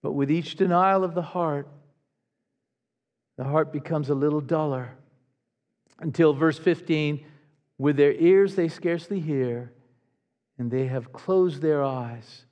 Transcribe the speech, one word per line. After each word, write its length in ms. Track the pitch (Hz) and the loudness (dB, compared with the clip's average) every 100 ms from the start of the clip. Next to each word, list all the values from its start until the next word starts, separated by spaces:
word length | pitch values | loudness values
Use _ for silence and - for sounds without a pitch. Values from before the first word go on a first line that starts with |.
But 120 | - | -4
with 180 | 143 139 | -2 0
each 240 | 165 147 | 0 -2
denial 480 | - 185 175 190 196 | -2 2 4 4 2
of 120 | 185 | 0
the 80 | 170 | -4
heart, 460 | 160 180 165 143 139 - _ _ _ _ _ _ _ _ _ _ _ _ _ _ _ - | -6 -4 -2 -4 -6 -18 _ _ _ _ _ _ _ _ _ _ _ _ _ _ _ -10
the 80 | |
heart 280 | 131 151 147 | -2 0 0
becomes 360 | 151 139 160 143 | -4 -4 -4 -2
a 60 | |
little 260 | 143 147 151 | 0 0 0
duller 560 | 135 160 151 131 123 - _ _ _ _ _ _ _ _ _ _ | -2 -2 0 -4 -8 -14 _ _ _ _ _ _ _ _ _ _
until 340 | 165 131 160 | -8 2 2
verse 240 | 139 160 143 | 4 0 2
fifteen, 720 | - 165 175 160 151 147 - - _ _ _ _ | 0 -2 -2 -2 -2 -4 -10 -20 _ _ _ _
"With 180 | 139 143 | -2 4
their 160 | 143 | 4
ears 420 | 143 170 190 196 | 4 6 6 4
they 140 | 196 165 | 0 -4
scarcely 520 | - 175 170 165 202 | -2 -4 -4 -4 -6
hear, 520 | 156 139 127 120 120 _ _ _ _ _ _ _ _ _ | -2 -2 -2 -4 -10 _ _ _ _ _ _ _ _ _
and 140 | 120 | -4
they 160 | 127 131 | -2 -2
have 260 | 131 113 | -4 -8
closed 500 | - - 190 185 139 | -14 0 2 2 0
their 200 | 156 147 | 0 2
eyes." 600 | 139 131 117 117 113 - _ | 0 -2 -8 -12 -16 -20 _